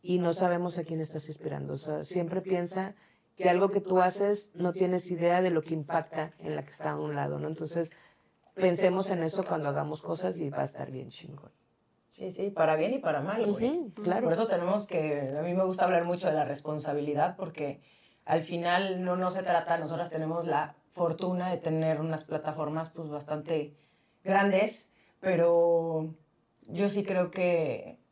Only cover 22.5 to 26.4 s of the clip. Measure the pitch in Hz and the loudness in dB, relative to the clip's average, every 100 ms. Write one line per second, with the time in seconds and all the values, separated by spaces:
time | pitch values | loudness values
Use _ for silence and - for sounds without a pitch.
22.5 | 156 147 156 160 - 156 147 147 151 151 | -4 -4 -4 -6 -10 -8 -8 -6 -6 -2
23.5 | 160 147 - _ _ _ _ 190 196 202 | -2 -2 -10 _ _ _ _ 2 4 4
24.5 | 190 220 - - _ _ _ - 170 170 | 4 2 -2 -18 _ _ _ 0 4 6
25.5 | 170 170 170 165 160 160 160 _ _ | 6 6 4 2 -2 -4 -8 _ _